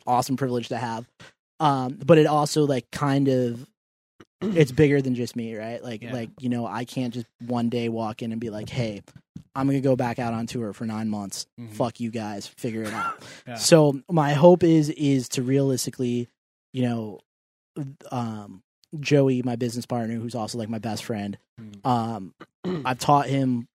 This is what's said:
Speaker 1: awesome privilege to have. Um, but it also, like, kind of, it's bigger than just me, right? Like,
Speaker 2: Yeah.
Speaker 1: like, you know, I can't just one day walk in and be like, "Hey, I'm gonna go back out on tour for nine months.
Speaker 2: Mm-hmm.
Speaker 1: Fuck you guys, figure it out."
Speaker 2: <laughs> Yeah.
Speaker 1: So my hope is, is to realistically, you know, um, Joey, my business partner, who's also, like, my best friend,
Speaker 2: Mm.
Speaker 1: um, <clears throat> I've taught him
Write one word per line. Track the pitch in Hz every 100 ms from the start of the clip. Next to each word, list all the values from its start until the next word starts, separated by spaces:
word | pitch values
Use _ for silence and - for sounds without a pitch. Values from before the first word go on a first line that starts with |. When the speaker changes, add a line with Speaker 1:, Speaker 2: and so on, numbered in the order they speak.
| -
Speaker 1:
awesome | 123 113 127
privilege | 135 123 113
to | 123
have. | 120 113 123 _ - _ _ _
Um, | 156 139 127 143
but | 139 165
it | 151
also, | 151 151 156
like, | 147 131 -
kind | - 143 139 135
of, | 131 123 117 139 _ _ _ _ _ - _
it's | 196 175 143
bigger | 127 151 143
than | 135 123
just | 120
me, | 123 113 110
right? | 113 117
Like, | 123 113
Speaker 2:
Yeah. | 117
Speaker 1:
like, | 120 113 -
you | 127
know, | 120
I | 117 104
can't | 123 - 127
just | 123 113 _
one | 120 123 117
day | 123 117
walk | 113 110 110
in | 117
and | 113
be | 117
like, | 107 110
"Hey, | - 117 101 - - _ - - 131
I'm | 135
gonna | 139
go | 131 127
back | 123 117
out | 120
on | 113 117
tour | 127 110
for | 98 113
nine | 110 110
months. | 104 98 - - -
Speaker 2:
Mm-hmm. | 117
Speaker 1:
Fuck | 104 123 -
you | 117
guys, | 113 107 104 -
figure | - 127 110
it | 110
out." | 107 107 - -
Speaker 2:
<laughs> | - -
Yeah. | 117
Speaker 1:
So | - 165 151 139 -
my | 170 143
hope | 147 175 180
is, | 175 165 151
is | - 147 135 120
to | -
realistically, | 123 135 139 127 - - 123 120 120 _ _ _ _
you | 131
know, | 123 117 110 95 _ _ _ _ _ - 139 143 -
um, | 131 117 110 104 92 _ _ _ 160
Joey, | 143 147 135 127
my | 123 120
business | 123 117 117
partner, | 123 113 117
who's | 117 120
also, | 107 120
like, | 107
my | 113
best | 113 107
friend, | - 110 101 98 _ -
Speaker 2:
Mm. | 110 104
Speaker 1:
um, | 135 120 113 113 92 - - _
<clears throat> | 180 180 131
I've | 127
taught | - 143 131
him | 139 131 123 120